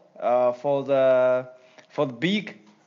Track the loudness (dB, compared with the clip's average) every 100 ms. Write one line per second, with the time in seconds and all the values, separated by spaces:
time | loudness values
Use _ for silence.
0 | _ -6 -2 0 0 -2 -2 -2 0 2
1 | 4 4 2 0 -4 -16 _ -20 -12 -4
2 | -4 -2 -2 -2 -6 -16 -20 _